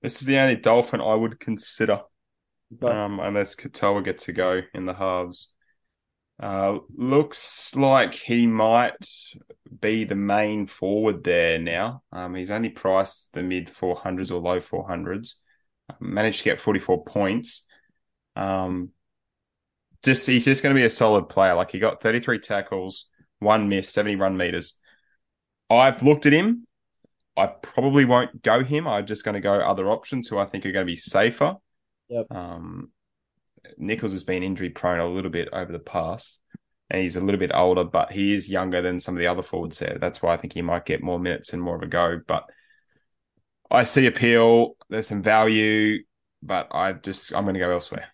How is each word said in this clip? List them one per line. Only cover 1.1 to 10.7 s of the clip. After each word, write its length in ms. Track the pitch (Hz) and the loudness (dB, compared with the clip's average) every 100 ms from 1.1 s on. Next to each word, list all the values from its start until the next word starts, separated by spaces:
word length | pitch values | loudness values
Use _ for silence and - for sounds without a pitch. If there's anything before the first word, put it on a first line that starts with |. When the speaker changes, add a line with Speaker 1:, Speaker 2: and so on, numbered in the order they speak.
| 110 | 0
Speaker 1:
would 240 | 113 110 | 0 -6
consider, 640 | - 104 - - 110 101 - _ _ _ _ _ _ | -8 -8 -8 -4 0 0 -4 _ _ _ _ _ _
Speaker 2:
Okay. 220 | 113 123 113 | -6 -4 -2
Speaker 1:
um, 240 | 104 101 | -4 -6
unless 360 | 87 101 101 - | -4 -2 -4 -6
Katoa 480 | 90 - 101 101 | -14 -2 0 0
gets 220 | 95 92 - | -2 -8 -8
to 80 | |
go 280 | 85 92 92 92 | -2 0 -2 -4
in 120 | - 92 | -10 -10
the 80 | |
halves. 580 | 90 95 92 90 90 - _ _ _ _ _ _ _ _ _ | -4 -4 -2 -6 -12 -20 _ _ _ _ _ _ _ _ _
Uh, 380 | 104 98 98 101 - - | -8 -2 -2 -2 -8 -8
looks 800 | 123 135 151 - - - - 135 | 0 2 2 -4 -6 -6 -6 0
like 380 | 139 135 117 | 4 4 4
he 320 | - - 120 117 | -2 -2 2 4
might 480 | 113 110 117 120 - - - - - _ - - - | 4 4 4 2 -2 -18 -20 -20 -20 _ -20 -20 -6
be 220 | 107 110 | -2 -2
the 100 | 107 98 | -2 -2
main 520 | 101 101 107 107 | 0 0 0 -2
forward 560 | 98 | -8